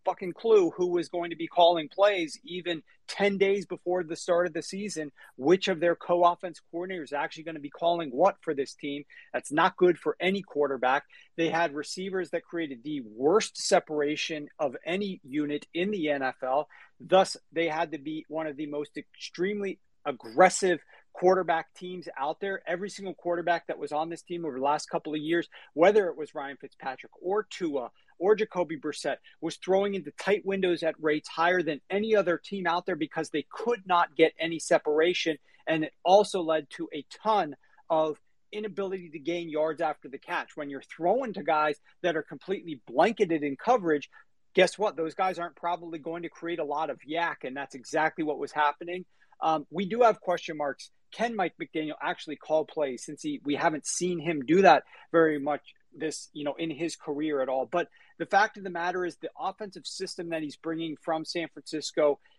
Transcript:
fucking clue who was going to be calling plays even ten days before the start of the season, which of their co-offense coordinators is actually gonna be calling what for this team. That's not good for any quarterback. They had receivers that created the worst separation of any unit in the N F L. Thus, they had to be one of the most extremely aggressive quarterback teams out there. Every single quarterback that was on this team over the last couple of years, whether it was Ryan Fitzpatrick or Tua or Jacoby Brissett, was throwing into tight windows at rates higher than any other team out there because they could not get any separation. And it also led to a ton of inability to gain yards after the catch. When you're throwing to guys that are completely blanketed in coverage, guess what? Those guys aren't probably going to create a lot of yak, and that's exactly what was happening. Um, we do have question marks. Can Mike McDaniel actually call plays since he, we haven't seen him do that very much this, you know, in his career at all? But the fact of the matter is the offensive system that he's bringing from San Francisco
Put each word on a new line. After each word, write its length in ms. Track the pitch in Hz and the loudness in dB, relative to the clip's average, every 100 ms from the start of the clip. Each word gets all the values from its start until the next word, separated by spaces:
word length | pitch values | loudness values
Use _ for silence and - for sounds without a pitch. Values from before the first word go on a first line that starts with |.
| - | -4
fucking 260 | 180 185 | -4 -6
clue 380 | - 226 214 165 | -4 6 6 6
who 160 | 170 180 | 2 0
was 240 | 175 165 | 0 -2
going 180 | 175 170 | -4 -6
to 80 | 160 | -6
be 100 | 165 | -2
calling 440 | - 170 170 147 | 6 6 6 0
plays 500 | - 202 190 160 - | 2 4 4 -2 -8
even 400 | 160 180 170 165 - _ - | -12 -8 -6 -6 -10 _ -12
ten 300 | - 202 196 | -2 0 2
days 300 | 196 202 170 | 2 2 -2
before 360 | 170 180 180 | -8 -2 -2
the 140 | 160 165 | -2 -6
start 300 | - 175 180 | 0 2 2
of 80 | |
the 80 | 160 | -2
season, 500 | - 190 208 156 147 - - - | -8 -8 -8 -8 -10 -12 -20 -2
which 320 | 135 190 190 | 4 4 4
of 100 | 170 | 0
their 160 | 175 | 0
co-offense 680 | 160 - 175 175 175 180 156 _ | 0 2 4 6 4 -4 -12 _
coordinators 320 | 170 185 185 | -8 -8 -8
is 80 | 127 | -8
actually 300 | 143 156 160 | -6 -6 -8
gonna 160 | 160 156 | -12 -12
be 100 | 143 | -12
calling 400 | - 170 170 156 | -4 0 0 -2
what 240 | 120 190 196 | 2 2 2
for 140 | - | -4
this 180 | 139 127 | -4 -6
team. 320 | - 147 143 - - - | -8 -10 -10 -12 -20 -10
That's 180 | 127 - | -8 -2
not 240 | 151 185 - | 2 2 4
good 220 | 180 165 | 4 4
for 180 | 156 - | -2 -2
any 220 | 175 196 | -2 -2
quarterback. 640 | - 147 143 131 127 139 - - _ - | -4 -2 -2 0 0 0 -2 -14 _ -4
They 140 | 165 | 0
had 240 | 160 170 | 2 0
receivers 560 | 143 143 - 196 185 170 | -2 -10 -8 -6 -6 -4
that 160 | 170 - | -6 -6
created 360 | 170 156 123 | -6 -6 -8
the 200 | 139 147 | -8 -8
worst 560 | 110 107 143 208 - - | -8 0 4 4 2 -4
separation 920 | - 185 - 151 147 147 - 156 147 - | 2 2 2 0 0 -2 -4 -6 -10 -4
of 160 | 143 139 156 | -4 -4 -4
any 340 | 185 202 185 | -4 -4 -8
unit 440 | 135 147 147 147 - | -6 -4 -2 -4 -6
in 160 | 165 190 | -4 -2
the 180 | 208 151 | 0 0
N 140 | 143 | 0
F 200 | 131 - | -2 -4
L. 240 | 127 135 151 - - _ | -2 0 -2 -8 -20 _
Thus, 380 | 165 185 190 - - | 4 4 4 0 -8
they 160 | 165 165 | -4 -2
had 240 | 156 165 | -2 -4
to 60 | 151 | -6
be 260 | 139 156 - | -8 -10 -8
one 180 | 156 156 | -6 -6
of 100 | 139 | -6
the 120 | 151 | -8
most 280 | 147 143 151 | -8 -8 -10
extremely 840 | - - - - 185 208 196 - _ _ 147 | -14 -16 -14 -4 -2 -2 -6 -8 _ _ -10
aggressive 720 | 127 113 123 185 - 190 160 - - _ - | -10 -2 6 6 6 0 0 -4 -20 _ 0
quarterback 480 | 185 185 170 165 - | 4 4 2 -2 -4
teams 320 | - 180 180 165 135 | -12 -12 -12 -12 -6
out 220 | 143 160 | -6 -6
there. 220 | 196 196 - | -6 -6 -6
Every 160 | 175 202 | -6 -6
single 240 | - 190 | -10 -12
quarterback 520 | - 175 170 170 170 - | -8 -4 -2 0 0 -2
that 120 | 160 | -8
was 140 | 147 | -6
on 160 | 147 165 | -4 -4
this 140 | 165 | -8
team 220 | - 175 | -10 -8
over 140 | 160 131 | -6 -2
the 60 | |
last 220 | 139 151 - | 0 0 -2
couple 260 | 165 156 | -6 -4
of 60 | 156 | -6
years, 280 | 151 165 160 - - | -2 -2 -2 -10 -10
whether 320 | 143 175 208 180 | 4 6 6 2
it 80 | 139 | -2
was 180 | 147 | -10
Ryan 220 | 151 139 135 | -10 -10 -12
Fitzpatrick 560 | 135 - 135 131 - _ | -18 -12 -10 -10 -14 _
or 220 | 180 202 | -2 -2
Tua 480 | 208 - 170 139 117 - _ - | -2 -4 -2 -2 -4 -10 _ 0
or 180 | 185 202 | 4 4
Jacoby 420 | 214 180 156 147 | 2 -2 -4 -4
Brissett, 400 | 151 - 147 127 - - | -8 -6 -4 -4 -8 -8
was 160 | 160 - | -8 -6
throwing 380 | - 190 202 | 0 2 2
into 180 | 196 147 | -2 -8
tight 320 | - 190 202 | -6 0 0
windows 380 | 185 196 185 165 | 0 0 2 2
at 120 | 160 151 | 0 0
rates 280 | 156 151 - | 0 0 -2
higher 340 | - 170 185 | 0 2 4
than 180 | 160 143 - | 0 -4 -4
any 240 | 196 220 | -2 2
other 240 | 214 180 165 | 4 4 0
team 280 | - 202 175 | -4 -4 -2
out 200 | 170 - | -2 -2
there 100 | 160 | -4
because 340 | 156 160 151 | -4 -4 -4
they 140 | 151 - | -4 -6
could 320 | - 226 233 | -4 -2 -2
not 320 | 185 175 170 - | 2 4 4 4
get 160 | 160 - | 4 4
any 220 | 160 165 | -4 -4
separation. 760 | - 160 151 151 170 180 165 151 _ _ - | 2 2 4 4 4 2 -2 -4 _ _ -4
And 180 | 160 | -2
it 80 | 151 - | -2 -2
also 360 | 175 196 202 190 | 6 6 6 0
led 300 | 160 156 147 - | 0 -2 -4 -10
to 120 | 165 | -10
a 100 | 151 - - | -10 -12 -6
ton 320 | 214 208 156 139 _ _ - | 0 2 0 -6 _ _ -2
of 300 | 160 156 147 _ _ _ | 0 0 -4 _ _ _
inability 580 | 208 214 185 196 190 175 | -10 -8 -6 -6 -6 -10
to 80 | 156 | -10
gain 300 | 143 175 170 | -6 -4 -4
yards 320 | 151 160 151 | -2 -2 0
after 280 | 160 147 143 | -4 -4 -10
the 100 | 135 | -14
catch. 380 | - 170 120 - | -6 -6 -6 -10
When 140 | 143 | -10
you're 120 | 135 - - | -10 -14 -4
throwing 360 | 170 240 254 | 0 0 -2
to 80 | 190 | -4
guys 340 | 151 156 151 147 _ _ | 0 2 2 0 _ _
that 140 | 175 156 | -2 -2
are 60 | |
completely 580 | - 147 - 202 170 135 - | -4 -10 -8 -8 -8 -12 -2
blanketed 560 | 123 190 226 185 160 | 2 4 4 0 0
in 140 | 147 135 | -2 -2
coverage, 520 | 220 247 170 147 - - _ _ _ | 2 2 2 0 -2 -16 _ _ _
guess 240 | - 180 - | 4 4 2
what? 180 | 208 139 | -4 -2
Those 180 | 160 | -6
guys 240 | 143 190 170 | -2 -2 -2
aren't 180 | 170 - | -8 -6
probably 420 | 170 175 170 165 | -6 -6 -6 -12
going 240 | 147 165 | -10 -10
to 60 | 170 | -10
create 320 | - 170 170 | -10 -8 -4
a 40 | |
lot 260 | 147 147 156 | -4 -2 -4
of 80 | 127 | -6
yak, 400 | 135 160 170 143 | -6 -4 -4 -4
and 120 | 135 135 | -10 -10
that's 180 | 139 | -10
exactly 500 | 135 - 156 156 - | -12 -4 0 0 0
what 140 | 156 135 | -4 -4
was 140 | 143 | -4
happening. 520 | 151 147 143 170 185 180 _ _ - | 2 2 0 -6 -10 -12 _ _ -4
Um, 260 | 160 160 - | 0 0 -2
we 140 | 160 190 | -4 -2
do 160 | 226 | 4
have 180 | 233 202 | 6 4
question 360 | - 175 - 151 | 0 -4 -4 -6
marks. 340 | 143 131 - _ _ | -6 -6 -12 _ _
Can 260 | - 233 220 | -4 -4 -2
Mike 180 | 170 - | -4 -4
McDaniel 320 | 151 160 156 151 | -8 -6 -6 -4
actually 340 | 151 180 - 143 | -6 -6 -8 -12
call 280 | - 156 | 0 0
plays 400 | 147 160 139 120 | 0 -2 -4 -4
since 180 | - 147 | -10 -10
he, 180 | 156 139 | -8 -6
we 100 | 143 | -4
haven't 320 | 143 160 151 - | 0 0 0 -4
seen 320 | - 175 175 | -4 -2 -2
him 260 | 156 151 | -2 -2
do 180 | 123 180 | 2 8
that 200 | 190 151 - - - | 10 8 4 -12 0
very 280 | 170 160 147 | 4 4 2
much 240 | 143 143 - _ _ 160 | -2 -4 -6 _ _ -10
this, 320 | 156 - - | -8 -8 -12
you 120 | 151 | -10
know, 100 | 143 135 | -8 -6
in 120 | 165 | -6
his 260 | 135 165 - | -6 -8 -8
career 440 | - 143 156 143 | -8 -4 -2 -2
at 80 | 131 | 0
all? 160 | 131 | -2
But 240 | 127 175 156 _ _ - | -2 -2 -4 _ _ -12
the 80 | 170 | 0
fact 320 | 196 214 208 | 2 2 0
of 60 | |
the 60 | 190 | -10
matter 360 | 175 180 180 180 | -4 -4 -2 -4
is 100 | - | -6
the 140 | 160 - | -12 -8
offensive 480 | 175 - 208 180 - | -8 -8 -12 -14 -14
system 440 | - 185 - 170 | -10 -10 -10 -8
that 120 | 160 | -6
he's 140 | 151 - | -6 -8
bringing 400 | 165 160 165 143 | -8 -6 -6 -8
from 240 | - 160 | -4 -4
San 240 | 156 175 160 | -4 -6 -6
Francisco 640 | 151 - 156 - - 147 143 _ | -10 -10 -8 -4 2 4 2 _